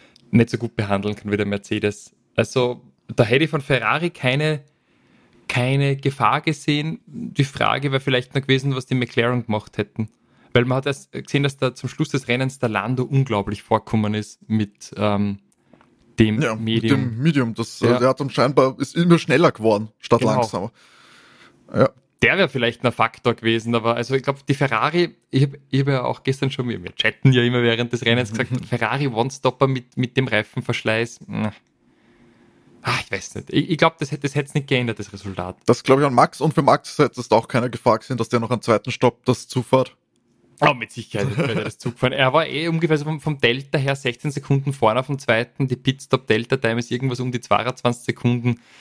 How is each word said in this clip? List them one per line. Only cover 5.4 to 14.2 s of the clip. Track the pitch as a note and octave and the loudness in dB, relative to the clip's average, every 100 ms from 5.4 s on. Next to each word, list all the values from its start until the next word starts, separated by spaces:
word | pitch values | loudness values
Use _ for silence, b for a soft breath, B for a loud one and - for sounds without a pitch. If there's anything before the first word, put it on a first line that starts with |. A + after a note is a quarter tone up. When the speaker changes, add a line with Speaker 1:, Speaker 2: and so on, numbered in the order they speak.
| - | -6
Speaker 1:
keine | B2 B2 C#3 C#3 C#3 | -2 0 2 0 0
Gefahr | C#3 - A2 C#3+ | -4 0 2 2
gesehen. | D#3+ D3 - D3 D#3 - - | -2 -4 -2 -2 -2 -8 -14
Die | - - - | -14 -6 -2
Frage | C#3 - G#2 B2+ C#3 | -2 0 0 0 -2
wäre | C3+ | -2
vielleicht | C3+ B2+ B2+ | 0 -2 -2
noch | C#3 | -4
gewesen, | C3+ C3+ C#3 C3 | 0 0 0 -4
was | |
die | - | -2
McLaren | C3 A#2+ - A#2 B2 G#2+ | -2 0 0 2 0 -2
gemacht | G#2+ - - | -4 -4 -6
hätten. | G#2 - A2 _ b b b | -6 -6 -8 _ b b b
Weil | B2 B2+ | 0 2
man | B2+ | 0
hat | C#3+ | -2
erst | C#3 - | -6 -10
gesehen, | B2+ - C#3 | -14 -4 -2
dass | C#3 C#3 | -2 -2
da | C3 | -4
zum | - C3 | -4 -8
Schluss | - D#3 | -4 -4
des | C3+ - | -4 -2
Rennens | B2 C3 - | -2 -2 -2
der | A#2 | -2
Lando | G#2 A2 B2+ | -2 0 -2
unglaublich | B2 C3+ C3 G#2 G2+ G2+ | 0 0 2 0 -2 -6
vorkommen | - A2 - A2 G#2+ | 0 0 0 -2 0
ist | G#2+ | -2